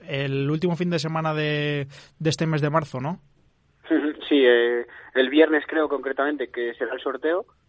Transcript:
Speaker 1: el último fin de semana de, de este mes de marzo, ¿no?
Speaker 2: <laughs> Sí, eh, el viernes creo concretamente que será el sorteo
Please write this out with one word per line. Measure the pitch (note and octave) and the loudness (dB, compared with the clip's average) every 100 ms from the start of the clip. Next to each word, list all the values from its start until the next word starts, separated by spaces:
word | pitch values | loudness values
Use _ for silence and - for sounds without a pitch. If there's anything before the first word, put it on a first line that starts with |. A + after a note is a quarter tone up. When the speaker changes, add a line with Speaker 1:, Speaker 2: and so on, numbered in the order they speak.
| E3 | -8
Speaker 1:
el | C#3 C#3 C3+ C#3 | -4 -2 -2 0
último | D#3 F3 E3 | 0 0 0
fin | F3 | 0
de | E3+ | -2
semana | D#3 D#3+ D#3+ D3+ | -2 -2 -2 -2
de, | D3+ D3 D3 D3 C#3 - - - | -2 -2 -2 -4 -6 -12 -20 -4
de | D#3+ | -2
este | - E3 | 0 0
mes | D#3 | 0
de | D3 | 0
marzo, | D#3 D3 B2+ | 0 -2 -6
¿no? | C#3 F#3+ _ _ _ _ _ _ - | -6 -8 _ _ _ _ _ _ -2
Speaker 2:
<laughs> | D#3 C#3+ D3 - | 0 0 -6 0
Sí, | C#3+ B2+ | 4 6
eh, | A#2+ A#2+ A#2+ A#2+ - - | 6 4 0 -4 -12 -6
el | B2+ B2+ | 0 2
viernes | D3 D#3 D#3 - | 4 4 4 0
creo | D#3 D3+ | -2 -2
concretamente | C#3+ C3 B2+ C#3 D3 A#2+ | -2 -4 -2 -2 -2 -6
que | - A#2 A#2 | -6 -6 -6
será | A#2 | -6
el | B2+ | -6
sorteo | C#3 C3 D#3 F3+ - _ | -6 -4 -2 -2 -4 _